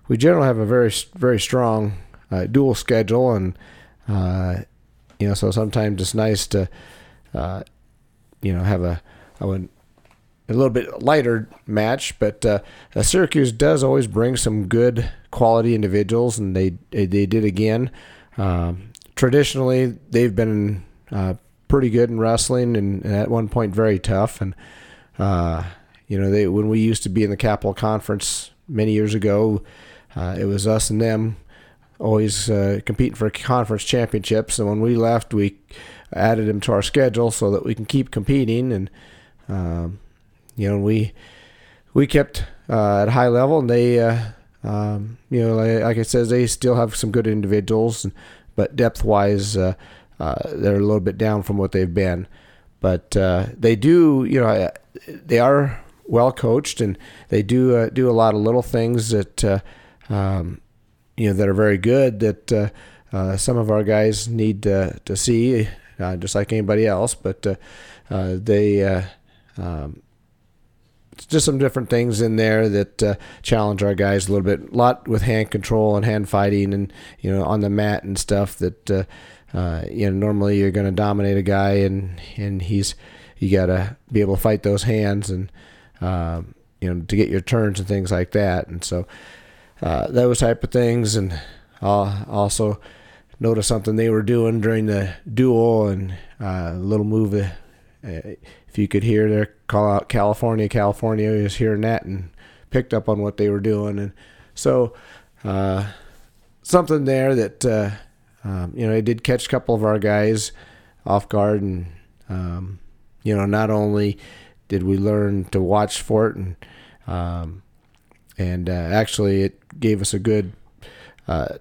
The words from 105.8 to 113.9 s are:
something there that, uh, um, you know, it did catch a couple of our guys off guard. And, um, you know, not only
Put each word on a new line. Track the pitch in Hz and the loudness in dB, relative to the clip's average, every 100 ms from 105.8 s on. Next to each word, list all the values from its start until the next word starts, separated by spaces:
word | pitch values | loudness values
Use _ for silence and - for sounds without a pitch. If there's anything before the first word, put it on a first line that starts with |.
| 104 - - - - _ _ _ | -4 -10 -20 -20 -20 _ _ _
something | - 180 151 151 135 | 0 2 2 0 2
there | 131 135 131 | 2 2 2
that, | 104 - 123 | 0 -2 0
uh, | 107 101 107 - _ _ _ | 0 -2 -6 -14 _ _ _
um, | 104 95 87 - | -8 -6 -6 -4
you | 113 | 0
know, | |
it | 110 110 | 0 0
did | 113 | -2
catch | - 123 - | 0 -2 0
a | |
couple | 127 - | -2 0
of | 113 107 | 2 2
our | 107 | 2
guys | 104 104 107 110 104 - - - _ _ - | 2 2 2 0 -2 -10 -20 -20 _ _ -2
off | 101 - | 0 0
guard. | 107 104 104 | 0 2 0
And, | 98 92 87 80 - _ - | -2 -6 -8 -14 -20 _ -10
um, | 92 90 87 92 98 - - _ _ | -8 -6 -8 -10 -14 -20 -20 _ _
you | 110 104 | -2 0
know, | 98 | 0
not | 104 110 | 0 2
only | 107 104 | 0 0